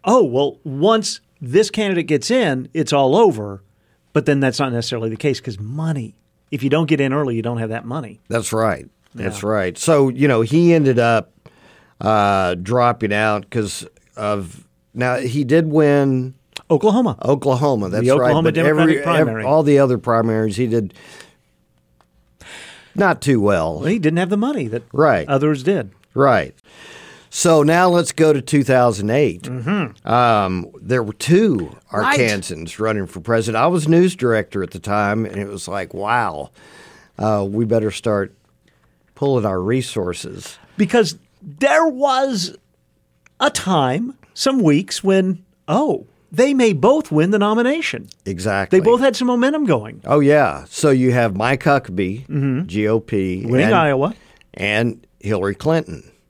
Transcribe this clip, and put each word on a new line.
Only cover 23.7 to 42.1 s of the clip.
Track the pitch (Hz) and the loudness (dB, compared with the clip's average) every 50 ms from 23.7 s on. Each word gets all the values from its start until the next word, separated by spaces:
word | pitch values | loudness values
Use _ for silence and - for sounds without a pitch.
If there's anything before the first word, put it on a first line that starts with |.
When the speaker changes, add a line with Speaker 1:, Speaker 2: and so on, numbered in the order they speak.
| 78 | -4
Speaker 1:
Well, | 80 131 | -4 -2
he | 156 214 233 | -2 -2 0
didn't | 151 156 165 170 | 0 0 0 0
have | 185 185 | -2 0
the | 208 | -2
money | 208 226 269 294 226 135 110 | -2 -2 -2 -4 -4 -6 -6
that | 110 120 - _ | -6 -8 -10 _
Speaker 2:
Right. | - 135 156 151 120 87 76 - | 0 2 4 4 4 2 0 0
Speaker 1:
others | 139 135 143 156 151 135 | 0 0 2 0 -2 0
did. | 127 165 202 165 110 95 _ _ _ _ _ | 0 0 0 0 -2 -8 _ _ _ _ _
Speaker 2:
Right. | 127 139 135 120 98 73 65 _ _ _ _ - - - - - - - - - - _ _ | 2 4 4 4 2 0 -4 _ _ _ _ -20 -20 -20 -20 -20 -20 -20 -20 -20 -20 _ _
So | - - - 180 165 151 | -8 -2 2 4 4 4
now | 143 156 165 175 185 185 | 4 4 4 4 4 4
let's | 175 175 165 - | 4 2 0 -2
go | - - 160 156 | 0 2 2 4
to | 147 135 | 2 0
two | 131 - 151 143 127 | 0 0 0 0 2
thousand | 131 131 127 123 120 104 95 98 107 | 4 4 4 4 2 2 0 -4 -2
eight. | 117 143 151 110 82 90 | 0 2 0 0 -2 -6
Speaker 1:
Mm-hmm. | 95 - 123 127 113 143 202 208 160 113 - _ _ - | -12 -12 -10 -8 -6 -4 -4 -4 -4 -6 -8 _ _ 0
Speaker 2:
Um, | 110 123 123 120 113 104 98 92 92 90 87 - - - | 2 2 4 4 2 2 0 0 -2 -4 -6 -8 -16 -18
there | - 92 123 127 | -6 -2 -2 -2
were | 113 104 | -2 -4
two | - _ - 143 170 196 226 208 139 101 85 73 - - _ _ | -8 _ 0 2 4 4 4 4 2 -2 -4 -8 -12 -20 _ _
Speaker 1:
Right. | - 151 220 262 285 285 | -4 -2 0 0 0 2
Speaker 2:
Arkansans | 123 113 104 98 90 - 90 80 85 80 - - | 0 0 0 -4 -6 -10 -12 -12 -12 -14 -6 -4
running | 107 110 107 104 95 | -2 -2 -2 -2 -6
for | 85 - 92 | -8 -10 -12
president. | 82 117 117 113 104 113 113 113 | -4 -2 0 0 0 -2 -2 0
I | 127 | 0
was | 170 180 175 151 | 2 0 0 0
news | 156 165 170 180 185 175 | 2 4 4 4 2 0
director | - 127 123 113 107 104 _ - 101 | -2 -2 0 0 0 -2 _ -6 -8
at | 92 85 | -6 -6
the | - 92 | -10 -12
time, | - 101 101 104 104 101 107 113 110 | -6 -4 -2 -2 0 -2 -2 -4 -4
and | 104 - | -6 -6
it | 98 101 | -8 -8
was | 101 101 95 - 87 | -8 -10 -12 -10 -8
like, | 92 101 92 82 | -8 -8 -8 -8
"Wow, | - 92 101 107 120 123 113 95 78 73 71 - _ _ - - - - - - - - _ _ _ - | -10 -8 -4 -2 -2 -2 -2 -4 -6 -8 -12 -14 _ _ -20 -20 -20 -20 -20 -20 -20 -20 _ _ _ -4
uh, | 101 110 107 104 98 98 | -2 -2 -2 -2 -2 -4
we | 101 110 120 | -2 -4 -2
better | 107 113 113 107 107 | 0 0 0 0 -2
start | 98 - - 113 104 101 98 - _ _ _ _ _ _ _ _ _ _ _ _ _ _ _ _ _ | -6 -6 -4 -4 -2 -2 -4 -6 _ _ _ _ _ _ _ _ _ _ _ _ _ _ _ _ _
pulling | - 143 139 135 123 104 | -4 -2 -2 0 0 0
our | 104 95 92 | -2 -2 -2
resources." | 90 104 123 131 123 - - 113 92 90 87 - - - 92 90 - - - _ - _ _ - | -2 -2 -2 -2 -4 -4 -6 -6 -6 -6 -6 -8 -12 -14 -16 -16 -18 -18 -20 _ -20 _ _ -2
Speaker 1:
Because | 214 165 - 240 214 156 - - _ _ _ _ | -2 2 2 2 2 0 -4 -12 _ _ _ _
there | 190 160 143 - 262 277 294 320 330 | -20 -20 -6 -2 0 2 2 2 2
was | 320 254 254 277 277 | 2 0 0 0 0